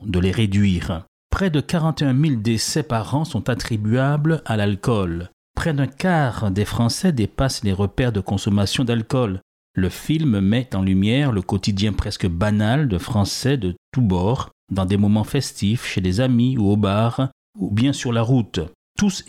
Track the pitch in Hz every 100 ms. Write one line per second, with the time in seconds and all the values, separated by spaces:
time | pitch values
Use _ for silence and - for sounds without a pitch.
0 | 104 90 95 90 110 101 101 87 - 85
1 | - _ _ - 190 151 - 175 160 156
2 | 147 127 160 123 104 113 - 160 - 113
3 | 104 139 156 110 - 117 - 113 104 120
4 | 135 147 151 160 - 110 104 98 - 113
5 | 90 85 87 _ _ - 170 143 135 -
6 | 185 170 135 - 104 95 104 - 117 -
7 | 185 139 101 - 131 - 104 92 101 -
8 | 127 104 - 98 - 101 98 - 120 117
9 | 110 131 120 92 - _ _ - 92 -
10 | - 156 156 101 95 117 127 95 95 95
11 | 101 123 147 104 92 101 - 101 107 98
12 | 107 - 98 85 104 104 107 135 147 90
13 | - 104 101 - 127 139 92 87 _ -
14 | 117 90 95 135 - _ _ 95 92 101
15 | 104 107 107 139 - - 101 117 - -
16 | 92 95 131 120 123 127 98 104 101 101
17 | 117 117 135 - _ - 185 104 135 139
18 | 127 117 117 131 107 - 78 - _ -
19 | 202 -